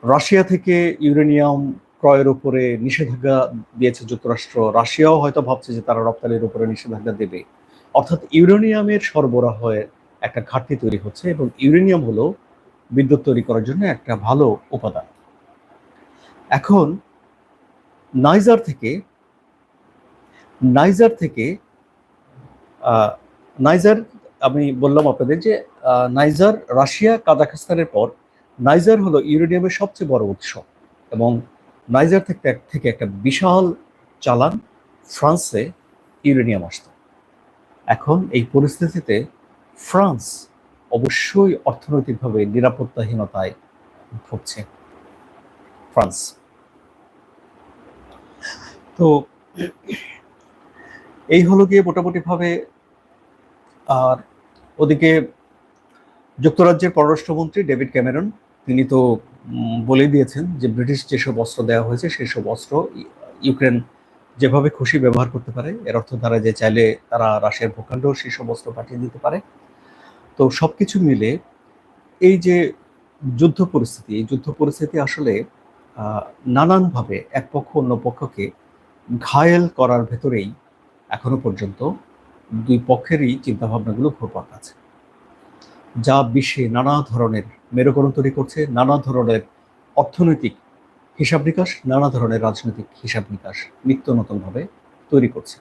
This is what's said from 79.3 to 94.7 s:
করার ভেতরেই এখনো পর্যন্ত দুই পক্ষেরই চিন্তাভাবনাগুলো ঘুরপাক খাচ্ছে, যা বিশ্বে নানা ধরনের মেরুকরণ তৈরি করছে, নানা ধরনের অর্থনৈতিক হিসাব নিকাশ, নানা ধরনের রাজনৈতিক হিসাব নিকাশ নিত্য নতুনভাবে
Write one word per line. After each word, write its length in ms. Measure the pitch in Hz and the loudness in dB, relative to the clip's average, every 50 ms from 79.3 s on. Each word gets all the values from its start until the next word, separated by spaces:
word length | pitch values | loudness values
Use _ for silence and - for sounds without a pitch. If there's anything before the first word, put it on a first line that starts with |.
| - 143 156 170 175 175 180 170 | 0 2 4 4 4 4 2 0
করার 340 | - - 131 123 123 120 117 117 | 0 0 0 2 2 0 0 -2
ভেতরেই 400 | 120 117 - 139 123 110 98 101 117 _ _ _ _ _ _ _ _ _ _ _ | -6 -6 -4 -4 -4 -4 -6 -6 -12 _ _ _ _ _ _ _ _ _ _ _
এখনো 280 | - - - 127 131 127 131 | -12 -8 -4 -4 -4 -2 -2
পর্যন্ত 340 | 120 98 95 104 98 98 _ 123 151 196 - - _ _ _ _ _ _ _ _ _ | -6 -6 -6 -8 -10 -10 _ -6 -8 -8 -8 -14 _ _ _ _ _ _ _ _ _
দুই 260 | 110 110 113 123 127 120 120 - | -10 -8 0 0 0 0 2 0
পক্ষেরই 440 | 127 120 - - 165 151 147 123 123 135 - | 0 0 0 -4 -2 -2 0 -2 -2 -4 -6
চিন্তাভাবনাগুলো 640 | - 113 98 - 110 113 117 107 113 104 107 135 151 | -8 -6 -6 -6 -6 -4 -4 -4 -6 -6 -2 -4 -4
ঘুরপাক 360 | 139 - 117 95 - 95 - - | -4 -6 -12 -12 -12 -12 -14 -14
খাচ্ছে, 220 | - - - - - _ _ _ _ _ _ _ _ _ _ _ _ _ _ _ _ _ - - - - - - - | -20 -20 -20 -20 -20 _ _ _ _ _ _ _ _ _ _ _ _ _ _ _ _ _ -20 -20 -20 -20 -20 -16 -10
যা 220 | 120 113 143 131 139 135 | -6 0 2 4 4 2
বিশ্বে 400 | 117 117 139 131 - - - 127 117 | 2 0 -2 -2 -2 -4 -4 -4 -2
নানা 260 | 113 120 127 139 143 147 143 - | 0 0 0 0 0 -2 -2 -4
ধরনের 360 | 113 117 120 113 110 110 - - - _ _ _ - | -2 -2 -2 0 -2 -4 -6 -8 -16 _ _ _ -2
মেরুকরণ 380 | 123 123 139 127 143 139 139 | 2 2 2 4 2 0 0
তৈরি 200 | 131 - 135 135 | 0 0 -2 -2
করছে, 280 | 135 - 135 135 - 160 151 143 123 117 | -2 -4 -8 -6 -4 -6 -6 -4 0 0
নানা 180 | 127 131 143 143 | 2 2 2 0
ধরনের 440 | 135 135 127 127 120 113 113 110 107 - _ _ _ _ _ _ _ _ _ | 0 -2 -2 -2 0 0 0 -2 -2 -8 _ _ _ _ _ _ _ _ _
অর্থনৈতিক 580 | - 143 - - - 175 165 156 151 - 110 - _ _ _ _ _ _ _ _ _ _ _ _ _ | -2 -2 -2 0 0 2 2 2 0 -2 -8 -8 _ _ _ _ _ _ _ _ _ _ _ _ _
হিসাব 220 | 156 123 165 156 139 156 | -2 0 0 0 0 -2
নিকাশ, 220 | 165 - 180 180 - - _ | -2 -2 -2 -4 -4 -10 _
নানা 220 | 131 131 135 143 143 | -2 0 2 2 0
ধরনের 320 | 127 127 117 113 113 110 107 110 | 0 0 -2 0 -2 0 -2 -2
রাজনৈতিক 400 | 107 - - 120 104 - 107 - _ _ | -4 -4 -8 -10 -8 -8 -14 -18 _ _
হিসাব 220 | - 117 - 113 101 101 | -12 -8 -8 -8 -8 -8
নিকাশ 260 | 104 95 _ 95 92 - - - _ _ _ | -12 -14 _ -16 -16 -16 -16 -18 _ _ _
নিত্য 220 | 127 135 131 - - 127 120 | -2 -2 -2 0 -2 -2 -2
নতুনভাবে 420 | 110 - 107 101 92 92 92 120 165 202 | -2 -2 -6 -8 -8 -8 -10 -10 -12 -12